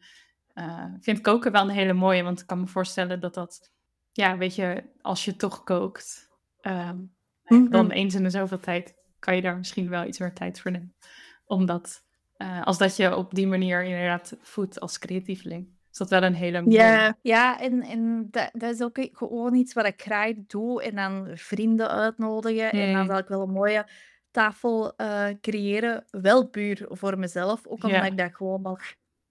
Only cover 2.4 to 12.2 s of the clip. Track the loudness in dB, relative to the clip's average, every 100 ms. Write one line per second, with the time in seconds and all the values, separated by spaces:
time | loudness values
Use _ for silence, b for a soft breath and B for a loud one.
2.4 | -6 -6 -4 -4 -4 -4 -4 -4 -6 -8
3.4 | -12 -14 _ _ _ _ _ 0 0 2
4.4 | -4 -2 -4 -4 -10 _ -8 -6 -6 -4
5.4 | -6 -6 -4 -2 -2 -8 -18 -18 _ _
6.4 | _ _ -8 -6 -6 -10 -14 _ _ _
7.4 | 6 6 8 6 4 2 0 0 0 0
8.4 | -2 -4 -4 -6 -6 _ _ _ 0 0
9.4 | 0 -4 -6 -4 -4 -4 -6 -6 -8 -6
10.4 | -10 -8 -6 -6 -8 _ B B B B
11.4 | _ 0 0 0 -6 -20 _ _